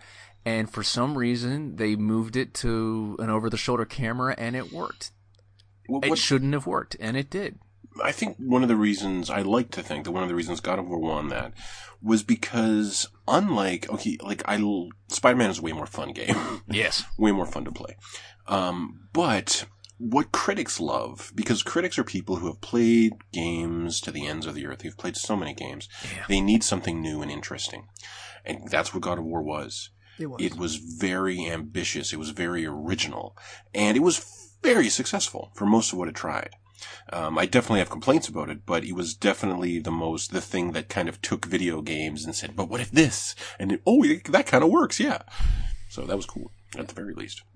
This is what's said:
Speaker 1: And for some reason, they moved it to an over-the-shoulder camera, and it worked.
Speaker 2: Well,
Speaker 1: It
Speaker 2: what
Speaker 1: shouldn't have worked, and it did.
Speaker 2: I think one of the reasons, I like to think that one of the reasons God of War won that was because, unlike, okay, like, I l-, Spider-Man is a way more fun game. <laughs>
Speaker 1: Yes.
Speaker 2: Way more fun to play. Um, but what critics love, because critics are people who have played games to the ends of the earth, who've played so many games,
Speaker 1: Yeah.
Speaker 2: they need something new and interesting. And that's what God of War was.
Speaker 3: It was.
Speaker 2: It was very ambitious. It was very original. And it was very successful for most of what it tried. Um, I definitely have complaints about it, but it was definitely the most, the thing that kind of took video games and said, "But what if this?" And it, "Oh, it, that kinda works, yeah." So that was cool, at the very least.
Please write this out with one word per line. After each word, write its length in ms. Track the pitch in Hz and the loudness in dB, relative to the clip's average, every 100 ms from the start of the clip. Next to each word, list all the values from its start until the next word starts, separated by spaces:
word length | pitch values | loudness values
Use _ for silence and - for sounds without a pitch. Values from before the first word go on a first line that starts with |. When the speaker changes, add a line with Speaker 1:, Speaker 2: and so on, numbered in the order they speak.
| - - - - | -16 -20 -20 -8
Speaker 1:
And 240 | 113 113 110 | -2 0 0
for 140 | - | -2
some 340 | 101 123 131 143 | -2 0 0 2
reason, 600 | 120 120 120 143 147 90 | 2 2 0 -2 -4 -2
they 180 | 107 | 0
moved 400 | 107 107 110 113 | 2 2 2 2
it 180 | 123 127 | -2 -2
to 600 | - 120 113 113 110 107 104 | -2 0 0 0 -2 -4 -4
an 100 | 110 | 0
over-the-shoulder 540 | 110 113 113 - 120 | 0 0 -2 -2 -2
camera, 500 | 110 - 113 123 131 - | -2 -4 -4 -2 -2 -2
and 200 | 117 127 | -4 -6
it 160 | 90 | -8
worked. 400 | 165 - - - _ _ _ _ _ _ _ - | -8 -8 -8 -14 _ _ _ _ _ _ _ -6
Speaker 2:
Well, 120 | 135 | 0
Speaker 1:
It 80 | 139 | 2
Speaker 2:
what 80 | 160 | 2
Speaker 1:
shouldn't 340 | - 135 139 | 4 4 2
have 140 | 143 139 | 0 0
worked, 300 | 185 - - | -2 -4 -8
and 180 | 110 131 | -4 -4
it 140 | 139 | -4
did. 300 | 185 202 - _ _ - - | -6 -8 -10 _ _ -18 -4
Speaker 2:
I 80 | - | -2
think 260 | - - - | -2 -4 -4
one 240 | 127 127 | 2 4
of 40 | 127 | 6
the 60 | 110 | 6
reasons, 540 | 107 95 98 92 85 | 4 2 0 -2 -2
I 120 | 101 | -2
like 280 | 98 113 117 | 2 2 0
to 120 | - | -6
think 200 | 85 76 | -6 -6
that 60 | 82 | -4
one 140 | 90 | -2
of 40 | 90 | 0
the 60 | |
reasons 240 | 87 85 85 | -2 -2 -4
God 200 | 90 92 | -2 -2
of 80 | 87 | -2
War 100 | 85 | -2
won 300 | 80 76 76 | -2 -2 -2
that 260 | 60 60 - - - - - | -4 -6 -10 -14 -14 -18 -6
was 200 | 110 110 | 2 4
because, 840 | 104 113 - 120 113 107 104 95 - - - | 4 2 2 0 2 2 2 -2 -4 -6 2
unlike, 640 | 147 202 120 95 87 - | 2 4 2 0 -2 -4
okay, 300 | 104 110 82 | -4 -4 -4
like, 220 | 98 101 - | -6 -6 -2
I 100 | 104 | 0
l-, 280 | 104 101 87 - - | 2 0 -4 -10 -8
Spider-Man 400 | - 123 123 107 | 4 6 6 4
is 120 | 87 | 2
a 20 | |
way 100 | 80 | -4
more 140 | 78 73 | -6 -8
fun 260 | - - | -8 -8
game. 240 | - - - - - | -6 0 0 -2 -6
<laughs> 40 | - | -4
Speaker 1:
Yes. 360 | 98 92 - - - | 0 0 0 -4 2
Speaker 2:
Way 120 | 107 | 4
more 140 | 98 87 | 4 0
fun 180 | 76 - | -4 -6
to 60 | |
play. 240 | - - - - - - - - | -8 -12 -14 -16 -16 -18 -14 -2
Um, 640 | 98 90 90 82 - - | 0 0 -2 -6 -10 -4
but 520 | 156 170 101 - - - - - - | 0 2 2 2 -2 -4 -16 -20 -8
what 340 | 120 131 156 | 2 2 2
critics 480 | - - 202 - - | 0 0 0 -2 -2
love, 500 | 78 - 58 64 - | -2 -2 -4 -10 -10
because 280 | 107 107 110 | -4 0 0
critics 360 | - 165 180 - | 2 0 0 0
are 60 | |
people 320 | 117 95 - 90 | -2 -4 -2 -2
who 100 | 87 | -2
have 120 | 76 | -6
played 520 | - 120 117 117 113 107 - | -2 4 6 8 6 4 -10
games 680 | - 85 85 85 85 170 - | -4 -2 -2 -2 -2 -2 -4
to 80 | - | -6
the 160 | 73 73 | -6 -6
ends 180 | 78 76 | -6 -8
of 80 | |
the 120 | 73 69 | -8 -10
earth, 160 | 67 | -10
who've 140 | 82 - | -12 -10
played 180 | 90 78 | -8 -6
so 200 | - 104 | -2 -2
many 180 | - | -2
games, 340 | 69 - - - - | -8 -10 -12 -14 -14
Speaker 1:
Yeah. 220 | - 92 - | -12 -8 0
Speaker 2:
they 120 | 95 | 2
need 240 | 98 113 | 6 6
something 360 | - 95 90 82 | 4 0 -2 -4
new 220 | 80 76 | -4 -4
and 80 | 73 | -6
interesting. 560 | 73 - - - - 101 - - - - - | -8 -10 -8 -10 -10 -16 -20 -18 -16 -18 -16
And 240 | - 78 78 | -10 -10 -2
that's 220 | 78 80 | -2 0
what 100 | 92 | -4
God 160 | 90 87 | -4 -4
of 60 | |
War 180 | 80 82 | -4 -4
was. 480 | 76 76 67 - - _ _ - | -4 -6 -6 -10 -12 _ _ -12
Speaker 3:
It 80 | 156 | -10
was. 140 | 127 | -4
Speaker 2:
It 140 | 92 82 | -4 -2
was 200 | 87 78 | -4 -6
very 720 | 80 80 95 92 95 90 82 | -8 -4 -2 0 0 0 -2
ambitious. 640 | 82 76 90 82 78 69 | -4 -6 -4 -4 -4 -4
It 60 | 78 | -6
was 120 | 78 | -6
very 340 | 76 85 87 78 | -4 -2 -2 -4
original. 720 | 73 80 87 80 - - - - - _ | -4 -4 -2 -2 -6 -10 -14 -20 -20 _
And 220 | 101 104 117 | 0 4 6
it 40 | |
was 240 | 175 - - - - - | 4 2 -4 -18 -20 -2
very 260 | 311 233 202 | 4 6 6
successful 640 | - - 196 - - - | 2 0 -2 -2 -6 -10
for 120 | - 101 | 0 4
most 260 | 113 110 | 6 4
of 60 | 92 | -2
what 100 | 85 | -4
it 60 | |
tried. 360 | 78 85 - - - _ - - - - | -4 -4 -4 -6 -12 _ -20 -18 -18 -10
Um, 260 | 85 78 80 | -4 -2 2
I 80 | 90 | 4
definitely 320 | 127 120 104 | 4 4 4
have 100 | 90 | 2
complaints 380 | - 131 156 - | 0 4 4 2
about 220 | 87 73 | -6 -6
it, 140 | 73 - | -6 -2
but 180 | 85 | 0
it 80 | 85 | 0
was 220 | 90 85 | -4 -4
definitely 640 | - 104 95 101 90 90 85 | 2 2 2 0 0 0 -2
the 120 | 80 | -2
most, 420 | 82 80 80 - | -2 -2 -2 -4
the 80 | 92 | -4
thing 320 | - 92 87 | -2 -2 -2
that 160 | 82 82 | -2 -4
kind 200 | 98 85 | -2 -2
of 120 | - | -4
took 240 | - 92 - | -4 -4 0
video 340 | 92 90 80 | 0 2 0
games 420 | 76 78 78 76 | -2 -4 -4 -6
and 100 | 78 | -6
said, 200 | - 78 - | -6 -6 -4
"But 120 | 98 | -4
what 120 | 120 | -4
if 100 | 120 | 2
this?" 440 | 127 151 - - - - - | 6 6 4 -6 -8 -12 -6
And 140 | 95 | -2
it, 100 | 101 - | 2 6
"Oh, 160 | 254 | 8
it, 200 | 285 302 - | 8 4 4
that 140 | 185 269 | 2 6
kinda 200 | 127 160 | 6 6
works, 340 | 294 294 - | 6 4 2
yeah." 220 | 269 - - - - - - - - | 0 0 -4 2 4 4 2 -2 -6
So 160 | - | -8
that 120 | - 98 | -4 -4
was 100 | - | -4
cool, 260 | - 62 - - - | -10 -10 -14 -16 -12
at 120 | - | -10
the 60 | |
very 200 | - 98 | -10 -10
least. 280 | - - - - | -8 -10 -12 -16